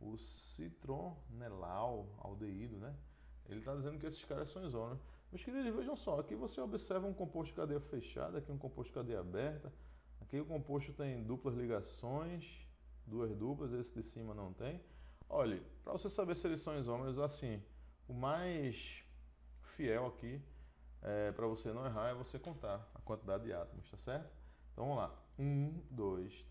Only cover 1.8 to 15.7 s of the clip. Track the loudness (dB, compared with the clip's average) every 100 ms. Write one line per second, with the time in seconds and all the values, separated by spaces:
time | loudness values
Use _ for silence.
1.8 | 2 2 -4 -6 -6 -2 -2 -2 -4 -4
2.8 | -6 -8 -10 -16 -16 -14 -8 -6 -2 -2
3.8 | -2 -2 -4 -6 -4 -2 -2 -4 -2 0
4.8 | 0 -2 -6 -14 -10 -6 -2 2 2 2
5.8 | 2 0 4 2 2 -2 -2 -2 0 0
6.8 | 2 4 4 0 0 0 0 2 2 2
7.8 | 2 -2 -2 0 2 0 -2 -2 -2 -2
8.8 | -4 -2 0 0 2 2 2 0 -6 -10
9.8 | -14 -16 -16 -14 -2 0 2 0 2 2
10.8 | 2 0 0 0 0 2 2 2 4 4
11.8 | 2 -4 -2 0 0 -4 -6 -12 -14 -16
12.8 | -16 -14 -4 0 2 2 2 2 2 0
13.8 | 0 -4 -4 -4 -4 -2 -4 -2 -4 -4
14.8 | -8 -14 -14 -14 2 6 6 6 0